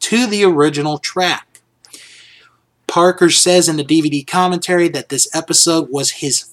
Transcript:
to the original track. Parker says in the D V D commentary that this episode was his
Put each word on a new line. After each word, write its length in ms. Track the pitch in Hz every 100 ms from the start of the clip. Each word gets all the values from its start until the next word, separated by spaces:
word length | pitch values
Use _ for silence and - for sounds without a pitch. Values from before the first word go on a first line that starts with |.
to 260 | - 220 247
the 160 | 208
original 560 | 196 160 147 147 151 151
track. 640 | - - 180 143 - _ _ _ _ - - - - - _ _ _ _ -
Parker 440 | - 175 180 175
says 380 | - - 180 170
in 80 | 156
the 80 |
D 160 | 139 160
V 80 | 151
D 160 | 143
commentary 640 | 139 180 180 175 175 180 170
that 220 | 147 -
this 180 | 139 -
episode 560 | 160 165 160 - 165 143
was 220 | 135 127
his 380 | - 143 120 -